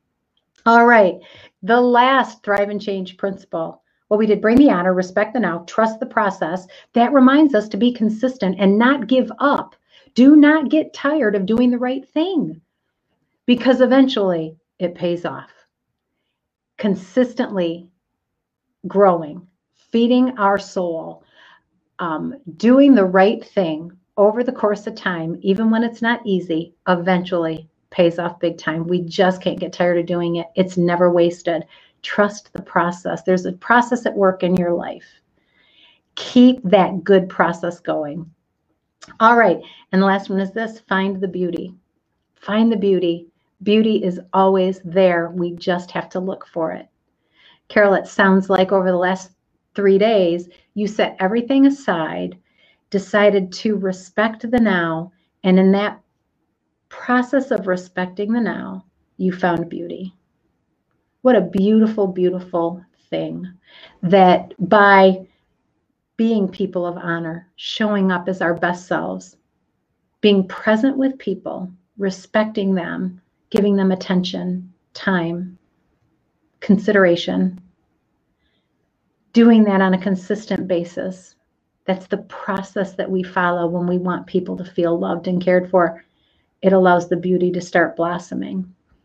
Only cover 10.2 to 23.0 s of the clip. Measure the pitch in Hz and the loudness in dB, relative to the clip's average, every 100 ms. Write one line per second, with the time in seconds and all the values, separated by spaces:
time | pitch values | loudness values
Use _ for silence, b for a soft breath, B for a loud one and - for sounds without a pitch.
10.2 | 269 302 285 311 240 311 - - 277 311 | 8 8 8 4 2 -2 -2 -4 -2 0
11.2 | 214 202 185 226 247 247 247 269 - 302 | 0 0 0 2 2 0 -4 -6 -6 -4
12.2 | 359 339 160 160 _ _ _ _ _ _ | -2 -2 -4 -8 _ _ _ _ _ _
13.2 | _ _ - 240 254 254 247 269 262 220 | _ _ -2 0 2 2 2 4 2 0
14.2 | 190 165 160 - _ - 175 175 180 170 | -2 -2 -6 -14 _ -10 -8 -6 -6 -4
15.2 | 170 135 - _ _ _ _ _ _ _ | -8 -12 -18 _ _ _ _ _ _ _
16.2 | _ _ _ _ _ - 214 185 - 254 | _ _ _ _ _ -6 -2 -2 -4 -2
17.2 | 247 - 240 196 170 175 - _ _ _ | 0 -2 -6 -4 -4 -6 -14 _ _ _
18.2 | _ _ _ _ _ _ 185 190 196 170 | _ _ _ _ _ _ -4 2 2 2
19.2 | 151 180 - _ _ _ _ 233 240 247 | -4 -14 -20 _ _ _ _ 0 2 2
20.2 | 254 254 196 196 - 196 175 160 165 - | 0 0 0 -2 -4 -6 -6 -6 -10 -16
21.2 | b b b b b _ _ - 175 156 | b b b b b _ _ -10 -8 -6
22.2 | 165 - 175 160 220 269 277 226 | -8 -12 -16 -2 4 6 8 6